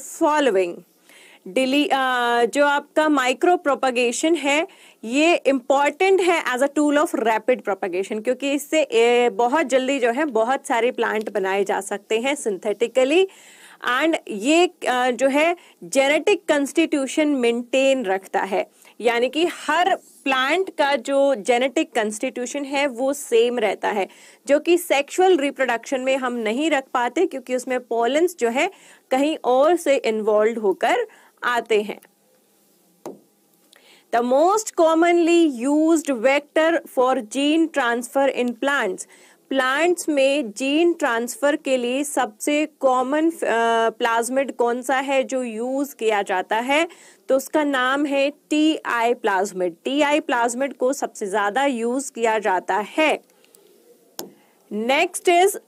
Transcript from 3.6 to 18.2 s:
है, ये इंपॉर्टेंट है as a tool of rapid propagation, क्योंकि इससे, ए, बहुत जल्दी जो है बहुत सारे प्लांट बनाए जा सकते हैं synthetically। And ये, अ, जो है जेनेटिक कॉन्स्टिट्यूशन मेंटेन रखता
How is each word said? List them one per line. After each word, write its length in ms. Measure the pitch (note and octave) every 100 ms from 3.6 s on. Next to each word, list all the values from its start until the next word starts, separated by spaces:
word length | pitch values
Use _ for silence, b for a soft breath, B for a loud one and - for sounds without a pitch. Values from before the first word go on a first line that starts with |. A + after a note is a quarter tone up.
| D4 C4 C4 A#3+ A#3+ A#3+ D#4+ E4
है, 320 | C#4 D4 E4+ B B B
ये 320 | A3+ C4 D#4+ E4+
इंपॉर्टेंट 840 | - C4+ - C4+ C#4+ D4 F#4+ F#4+
है 220 | F4+ E4
as 160 | - B3
a 100 | C#4
tool 360 | D4 D4 C#4+ E4
of 140 | D4
rapid 380 | A3+ A3 G#3+ B3
propagation, 640 | - G3 G3+ F3+ F#3+ G#3+
क्योंकि 300 | A3 B3+ C#4
इससे, 280 | C#4+ - D#4
ए, 480 | D4 A3+ A#3 A#3+ A#3+
बहुत 360 | G3 A#3+ D4+ C#4
जल्दी 340 | C4 C4 C#4
जो 120 | A#3
है 140 | A#3+ D#4
बहुत 420 | A3 A3+ C4+ -
सारे 240 | A#3+ A#3+
प्लांट 380 | B3+ G#3+ G#3+ G#3+
बनाए 340 | G#3 F#3+ G3
जा 180 | G3 F#3+
सकते 380 | - G3+ - A3
हैं 160 | C4 D4
synthetically। 880 | A#3 F#3 A3 G3+ A#3 C4 C4 E4 F#4+ B B B B B -
And 280 | B3 D#4+ D#4+ -
ये, 380 | G#3 A#3+ E4 F4
अ, 460 | - - B3 B3+
जो 160 | A#3+ C4+
है 280 | C4+ E4 F4 B B
जेनेटिक 560 | E3+ B3+ C4+ D#4 D4+ G4+
कॉन्स्टिट्यूशन 880 | - D4 C#4 - D#4+ D4+ C4+ - D4+
मेंटेन 800 | C#4 A#3 A#3 A#3+ C4 C4+ C4 G3
रखता 340 | F#3+